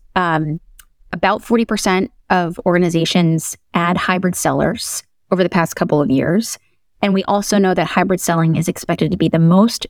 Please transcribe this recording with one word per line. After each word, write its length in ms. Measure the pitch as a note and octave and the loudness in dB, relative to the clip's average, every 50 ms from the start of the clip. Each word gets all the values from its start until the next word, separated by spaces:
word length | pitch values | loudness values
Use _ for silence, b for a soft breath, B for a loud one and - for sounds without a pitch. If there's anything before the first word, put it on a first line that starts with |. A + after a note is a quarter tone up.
| _ - - | _ -8 -4
um, 460 | F#3+ F3+ E3+ D#3+ D#3 D#3 D3+ D#3 E3+ - - - - - _ _ _ _ - - | -2 0 0 0 -2 -2 -4 -6 -8 -10 -16 -20 -20 -20 _ _ _ _ -12 -6
about 300 | E3+ - F#3 G#3 G#3 - | -2 0 0 0 -2 -2
forty 220 | - A#3 A#3 A#3 | 0 0 0 2
percent 480 | - A3+ G#3 - G3+ F#3 F#3 F#3+ - _ _ _ - | 0 -2 -2 0 0 0 0 0 -2 _ _ _ -2
of 280 | F#3+ F3+ F3 E3 F3 - - | 0 0 0 -2 -4 -4 -2
organizations 920 | F#3 F3 F3+ F3+ E3+ E3+ E3 D#3+ - - F3+ F3 D#3+ D#3+ D#3+ - - - - _ _ - | 0 2 2 2 2 2 0 0 0 2 2 2 2 2 0 -2 -6 -12 -14 _ _ -4
add 240 | F3 E3+ F3 F3+ F3 | -2 0 0 0 -2
hybrid 360 | - - F#3 F3+ F#3+ F3+ F3 | -2 -2 -2 0 -2 -2 -2
sellers 680 | - - D#3 C3+ C#3 C#3+ D3+ G#3+ - - - - - - _ _ _ _ - | -2 -2 -2 0 0 0 -2 -2 -4 -8 -10 -10 -10 -12 _ _ _ _ -4
over 120 | F#3 F3+ F#3 | 0 0 0
the 80 | E3+ | 0
past 260 | - F3+ E3 - - | 0 0 -2 -2 -2
couple 240 | - - - D3+ D3 | -4 -2 0 2 2
of 100 | C#3+ - | 2 2
years. 480 | C3 C3+ B2 C#3 E3+ G#3+ A3+ - - - _ _ _ _ _ _ _ _ - | 0 0 0 0 0 0 -2 -4 -8 -14 _ _ _ _ _ _ _ _ -2
And 100 | G3+ F#3+ | 0 0
we 100 | G3 - | 0 0
also 340 | - G3+ G3+ G3+ - G#3 G#3 | 0 -2 -2 0 0 2 2
know 160 | G3 F#3 F3+ | 2 2 2
that 100 | F3+ D#3+ | 0 -2
hybrid 340 | - - F#3 F3+ F#3+ F#3 F3+ | 0 0 0 0 2 0 -2
selling 380 | - - E3+ E3 E3 E3 D#3+ | -2 -2 0 2 2 2 2
is 100 | - E3 | 0 0
expected 440 | - - - - - E3+ - E3 D3+ | -2 -4 -6 -6 -6 -2 -2 -2 -2
to 80 | F3 - | 0 -2
be 100 | D#3+ D#3+ | -2 0
the 100 | - D#3+ | 2 4
most 480 | E3 E3 F3 F#3+ G#3+ A#3 - - - - | 4 4 6 6 4 4 2 -2 -8 -6